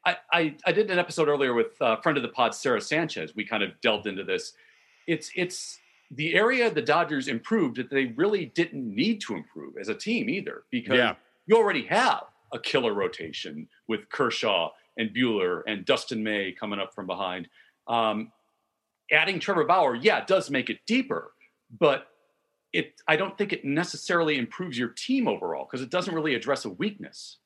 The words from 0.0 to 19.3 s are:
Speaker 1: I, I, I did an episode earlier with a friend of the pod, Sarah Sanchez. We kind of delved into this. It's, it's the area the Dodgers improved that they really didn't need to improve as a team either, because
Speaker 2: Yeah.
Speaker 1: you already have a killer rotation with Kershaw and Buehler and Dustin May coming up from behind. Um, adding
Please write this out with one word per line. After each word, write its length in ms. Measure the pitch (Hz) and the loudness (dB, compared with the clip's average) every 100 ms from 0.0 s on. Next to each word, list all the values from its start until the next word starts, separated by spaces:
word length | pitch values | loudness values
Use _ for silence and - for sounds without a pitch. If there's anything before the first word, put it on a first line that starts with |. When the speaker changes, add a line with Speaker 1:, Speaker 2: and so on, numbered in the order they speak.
Speaker 1:
I, 120 | 175 175 - | 0 -2 0
I, 220 | 170 160 143 185 | 2 2 0 0
I 60 | |
did 180 | 175 214 | 2 2
an 80 | 180 | 0
episode 300 | 175 - 147 | 0 2 2
earlier 260 | 147 135 | 4 4
with 220 | 120 113 - | 4 0 2
a 200 | 127 110 | 2 2
friend 160 | 170 143 | 2 0
of 40 | |
the 60 | 120 | -2
pod, 260 | - 117 | 2 0
Sarah 260 | - 139 110 | 2 0 0
Sanchez. 540 | - 151 160 - 78 | 0 -2 -2 -4 -8
We 100 | - 101 | -8 -4
kind 160 | 110 | -2
of 180 | 98 - | -2 0
delved 260 | 117 104 104 | 0 2 -2
into 180 | 95 | -6
this. 280 | 95 95 - - - _ _ _ - | -2 -4 -4 -18 -20 _ _ _ -4
It's, 240 | 160 - | -4 -4
it's 440 | - 180 - - - _ _ _ | -6 -6 -6 -14 -16 _ _ _
the 240 | 127 156 | -6 0
area 360 | 165 220 262 233 | 4 4 4 2
the 120 | 151 | 2
Dodgers 460 | 135 156 160 147 131 | 2 2 2 -2 -2
improved 480 | 117 - 220 143 113 | -4 0 2 2 0
that 140 | 120 | -2
they 160 | 135 131 113 | 0 0 2
really 300 | 196 208 139 | 2 2 -2
didn't 480 | - 170 139 120 | -2 -2 -2 -6
need 260 | 98 190 214 | 0 0 0
to 120 | - | -4
improve 420 | 92 - - 69 - | -8 -8 -14 -14 -10
as 80 | 104 | -6
a 60 | |
team 340 | 104 - 233 - | -6 -2 -2 -2
either, 360 | 185 - - _ | -4 -6 -12 _
because 280 | 123 117 131 | -6 2 4
Speaker 2:
Yeah. 160 | 117 - _ _ - | 4 0 _ _ 4
Speaker 1:
you 100 | 226 | 6
already 300 | 208 160 - | 6 2 2
have 380 | 190 247 113 - _ _ | 2 4 2 -4 _ _
a 60 | 117 | -8
killer 340 | - 139 120 | 0 2 2
rotation 760 | 101 92 - 80 - 90 76 82 _ - | 0 -2 -4 -10 -10 -10 -12 -14 _ -6
with 200 | 107 - | -6 -4
Kershaw 600 | - 123 - 113 92 80 - _ - | -2 0 0 0 0 0 -6 _ -6
and 120 | 113 | -4
Buehler 520 | 117 127 107 90 85 - | 0 0 2 0 -2 -4
and 180 | 104 | -6
Dustin 380 | 90 127 - 110 | 0 0 0 -4
May 300 | 107 104 95 | -2 -2 -4
coming 280 | 87 107 101 | -6 -8 -6
up 140 | 95 | -6
from 120 | - 92 | -8 -8
behind. 420 | 92 95 92 85 _ _ _ - | -4 -4 -6 -12 _ _ _ -2
Um, 460 | 117 110 107 110 _ _ _ _ _ _ _ - | 0 0 -2 -8 _ _ _ _ _ _ _ 2
adding 260 | 151 170 | 2 4